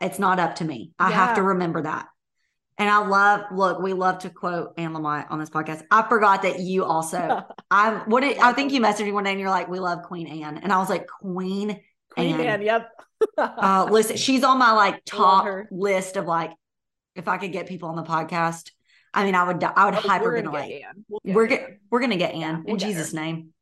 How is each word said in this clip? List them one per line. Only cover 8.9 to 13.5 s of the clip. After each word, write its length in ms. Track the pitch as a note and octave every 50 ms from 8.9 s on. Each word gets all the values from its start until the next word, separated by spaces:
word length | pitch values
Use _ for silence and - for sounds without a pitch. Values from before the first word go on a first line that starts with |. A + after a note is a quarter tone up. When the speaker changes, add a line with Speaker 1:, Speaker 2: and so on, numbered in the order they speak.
| G3+ - G#3+
Speaker 1:
messaged 20 |
me 60 | G3+
one 100 | G3+ G#3 G3
day 60 | G3
and 80 | F#3+ G3
you're 100 | G3 F#3+
like, 180 | F#3+ F3+ F3 E3
"We 100 | F3+ F#3
love 240 | F#3 F3+ F3 E3
Queen 240 | E3 - F#3 F3 E3
Anne." 320 | C#3+ D3 D#3+ D3+ D3+ D3 D#3+
And 140 | - F#3+
I 60 | F#3+ F#3
was 100 | F#3+ F#3+
like, 180 | G3 E3+ -
"Queen 760 | - - - - F#3+ F3+ F#3 F#3 F#3 F#3+ G3 G#3 G#3+ G3+ G3 _ _ _ _ _ _
Speaker 2:
Queen 240 | - - F3 E3+ D#3+
Speaker 1:
Anne." 60 | -
Speaker 2:
Anne, 220 | - A#3 G#3+ G3+
yep. 280 | G#3 G#3+ A3+ A3+ - - -
<laughs> 420 | - - _ _ _ A4+ A4 - -
Speaker 1:
Uh, 480 | C4 A#3